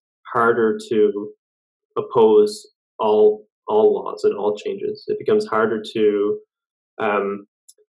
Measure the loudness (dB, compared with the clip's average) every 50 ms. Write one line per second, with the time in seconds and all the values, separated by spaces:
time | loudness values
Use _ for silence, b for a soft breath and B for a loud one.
0 | _ _ _ _ -14 -6 -2 0 2 2 2 2 0 0 -2 -4 -6 -4 0 2
1 | 2 2 0 -2 -8 -12 -14 _ _ _ _ _ _ _ _ _ _ _ -8 -8
2 | -8 -2 2 2 4 6 6 6 4 2 0 -8 -16 -20 _ _ _ _ _ -4
3 | -2 0 2 4 4 4 2 0 -6 _ _ _ _ -2 2 4 4 4 2 0
4 | -4 -8 -6 -2 -2 -2 -2 0 -2 -4 -4 -4 -6 -8 -8 -8 -8 -8 -10 -8
5 | -8 -8 -6 -4 -2 0 0 0 0 0 -2 0 0 0 -2 -4 -6 -6 -2 0
6 | 2 2 2 2 0 -2 -2 -4 -8 _ _ _ _ _ _ _ _ _ _ -6
7 | -4 -2 -2 -2 -2 -4 -6 -10 -12 _ _ _ _ -20 -20 _ _ _ _